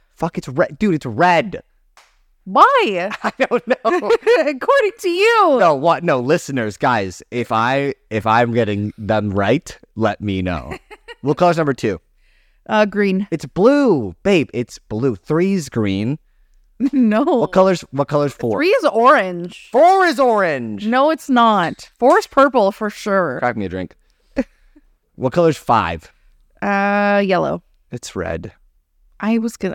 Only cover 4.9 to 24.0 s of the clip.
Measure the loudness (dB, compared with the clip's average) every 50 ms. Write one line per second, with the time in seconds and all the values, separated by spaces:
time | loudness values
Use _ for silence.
4.9 | -2 -4 -4 -4 0 2 2 2 4 4 4 4 4 4 4 2 2 2 2 0
5.9 | 0 0 0 0 0 0 0 0 0 0 -2 -4 -4 -4 -4 -4 -4 -2 -2 0
6.9 | 0 0 -2 -4 -8 -12 -14 -8 -6 -6 -4 -2 -2 0 0 0 0 -2 -2 -4
7.9 | -6 _ _ -8 -6 -4 0 2 2 2 2 2 0 0 0 0 -2 -4 -4 -6
8.9 | -8 -8 -4 -2 -2 0 -2 -2 -2 0 0 2 0 0 -2 -8 -20 -20 _ _
9.9 | -6 -4 -4 -4 -4 -4 -6 -4 -4 -4 -4 -4 -6 -6 -8 -12 -14 -16 _ -20
10.9 | -20 -20 _ -20 -16 _ -6 -4 -2 2 2 2 2 0 0 -2 -4 -4 -4 -6
11.9 | -6 -6 _ _ _ _ _ _ _ _ _ _ _ _ _ -2 0 0 0 0
12.9 | 0 -2 0 0 0 -2 -4 -4 -6 -8 -8 -6 0 2 4 4 4 4 4 2
13.9 | 2 0 -2 -6 -8 _ 0 0 2 2 0 -2 -4 -6 -6 -8 -10 -20 _ -10
14.9 | -6 -2 -2 -2 -2 -4 _ -4 -2 0 0 0 -2 -2 -4 -4 -4 -2 -2 -2
15.9 | -2 -2 -2 -4 -6 -6 _ _ _ _ _ _ _ _ _ _ _ -4 -4 -2
16.9 | 0 0 0 2 2 0 0 0 0 0 0 0 2 2 4 4 2 -2 -4 -6
17.9 | -4 -4 -4 -2 0 -2 -2 -2 -4 -4 -4 -2 -2 0 0 2 2 2 0 0
18.9 | 0 2 4 4 4 4 2 -2 -6 -8 -10 -12 -14 -18 -8 -2 2 4 6 6
19.9 | 6 4 2 2 2 2 2 2 2 2 2 0 -2 -2 -4 -8 -8 -6 -4 -2
20.9 | 0 2 2 0 0 -2 -2 0 2 4 4 4 2 2 0 -2 -6 -10 -16 -20
21.9 | _ 0 2 4 4 4 2 0 2 2 4 4 4 2 0 0 0 -4 -6 -8
22.9 | -8 -8 -4 -2 0 0 0 -2 -4 -2 -4 -4 -2 -4 -6 -6 -6 -6 -8 -8
23.9 | _ _